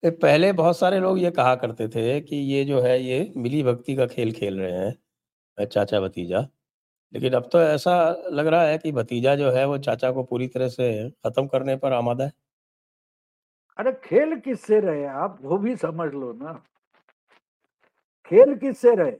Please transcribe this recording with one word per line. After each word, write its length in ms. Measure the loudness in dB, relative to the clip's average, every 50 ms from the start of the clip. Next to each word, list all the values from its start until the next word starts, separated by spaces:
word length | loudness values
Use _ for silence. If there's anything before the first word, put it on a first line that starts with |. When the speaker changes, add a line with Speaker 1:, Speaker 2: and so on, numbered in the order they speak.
| 0
Speaker 1:
ए, 60 | -2
पहले 440 | -2 2 4 4 4 6 4 2 2
बहुत 240 | 2 2 2 2 2
सारे 220 | 2 2 2 2
लोग 200 | 0 0 0 0
ये 120 | 0 -2
कहा 240 | 0 2 2 2 2
करते 320 | 0 -2 -6 -6 -4 -6 -4
थे 340 | -4 -2 -2 0 -2 -2
कि 140 | -4 -6 -8
ये 300 | -6 -4 -2 -2 -2 0
जो 160 | 0 0 2
है, 200 | 2 2 2 2
ये 320 | 0 -2 -2 -2 -4 -4 -6 -6
मिली 260 | -4 -2 -2 0 0
भक्ति 320 | 0 0 -2 -4 -6 -2
का 120 | -2 -2 -2
खेल 260 | 0 -2 -2 -2 -2
खेल 260 | -4 -4 -6 -4 -4
रहे 120 | -6 -4
हैं 240 | -4 -4 -4 -4 -6 -8 _ _ _ _ _ _ _ _ _ _ _ -8
अ, 60 | -8
चाचा 340 | -2 0 -2 -2 0 0 -2
भतीजा। 420 | -2 -2 -6 -8 -8 -2 -2 -2 -2 -4 _ _ _ _ _ _ _ _ _ _ _ _ -12
लेकिन 200 | -4 -4 0 0
अब 160 | 0 -2 2
तो 100 | 4 4
ऐसा 640 | 4 4 2 0 0 0 2 4 2 2 0 -2 -6 -6
लग 200 | -4 -2 0 2
रहा 140 | 2 4
है 160 | 4 2 2 0
कि 140 | -4 -4
भतीजा 440 | -2 -2 -4 -2 -4 0 2 2 2
जो 160 | 2 2 0
है, 160 | 2 2 0 0
वो 100 | -2 -4
चाचा 340 | -2 -4 -4 -2 -2 -2
को 120 | -2 -2 -6
पूरी 240 | -4 -4 -4 -4 -4
तरह 200 | -4 -4 -4 -4
से 420 | -2 -2 -2 -2 -2 -2 -6 -8
खत्म 380 | -12 _ _ -4 -2 -2 -4 0
करने 280 | -2 -2 -2 -2 -4
पर 180 | -2 -2 -2 0
आमादा 300 | 0 0 -2 -2 -2 -4
है। 100 | -6 -6 _ _ _ _ _ _ _ _ _ _ _ _ _ _ _ _ _ _ _ _ _ _ _ _ _ _ _ _ -4
Speaker 2:
अरे, 140 | -4 -4
खेल 480 | -4 -4 -8 2 2 2 2 2 -2 -6
किससे 400 | -6 -6 -6 -6 -2 2 2 2
रहे 260 | 2 2 -2 -4 -4
आप, 320 | -6 -6 -6 -6 -6 -6 -10
वो 160 | -6 -4 -2 -2
भी 180 | 0 -2 -4
समझ 380 | -4 -6 -6 -6 -4 -6 -6 -6
लो 200 | -6 -10 -10 -10
ना। 300 | -12 -14 -14 -16 -16 _ _ _ _ _ _ _ _ _ _ _ _ _ _ _ _ _ _ _ _ _ _ _ _ _ _ _ _ _ _ _ _ _
खेल 320 | 4 8 8 8 8 8 -2
किससे 380 | -2 -4 -4 4 4 4 4
रहे? 220 | 6 2 -2 -2 -6